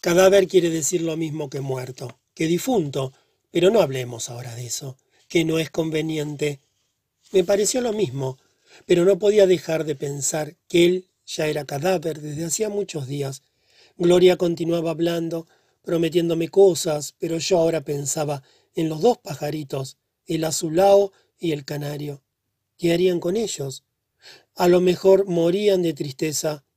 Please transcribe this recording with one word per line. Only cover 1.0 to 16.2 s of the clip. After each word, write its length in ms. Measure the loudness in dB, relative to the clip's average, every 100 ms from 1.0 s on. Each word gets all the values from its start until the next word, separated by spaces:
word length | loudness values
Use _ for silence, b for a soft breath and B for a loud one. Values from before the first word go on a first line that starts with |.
lo 140 | -4 -4
mismo 340 | -6 -6 -8
que 100 | -8
muerto, 600 | -6 -6 -8 -12 -14 -16 _
que 120 | -6 -2
difunto, 680 | 0 2 0 0 -4 -6 _ _ _ _
pero 200 | 2 4
no 120 | 4
hablemos 480 | 2 0 -8 -10 -12
ahora 240 | -12 -14
de 120 | -12 -12
eso, 300 | -10 -12 -16 _ _ _
que 180 | -2
no 140 | 0 -2
es 100 | -2
conveniente.» 880 | -4 -2 -2 -4 -4 -6 -4 -6 -6 _ _ _ _ _ _ _
Me 120 | 0
pareció 360 | 2 2 0 0
lo 120 | -2
mismo, 460 | -2 -2 -2 -6 -8 b b b b _
pero 180 | 2
no 160 | 4 4
podía 260 | 4 4 6
dejar 380 | 4 0 -4
de 100 | -4
pensar 600 | -6 -6 -6 -4 -4 -6 -12 _
que 180 | 2
él 240 | 4 2 -4 _
ya 220 | -16 -4 -2
era 180 | -4
cadáver 560 | -6 -4 -2 -2 -2 -8
desde 240 | -10 -8
hacía 240 | -6 -4 -4
muchos 380 | -4 -6 -8 -8
días. 360 | -6 -6 -8 _ b b b b _
Gloria 400 | 4 6 6 4
continuaba 540 | 0 -2 -2 -2 -4
hablando, 560 | -2 -2 -2 -4 -8 -12 _ _ _
prometiéndome 680 | -4 -2 0 0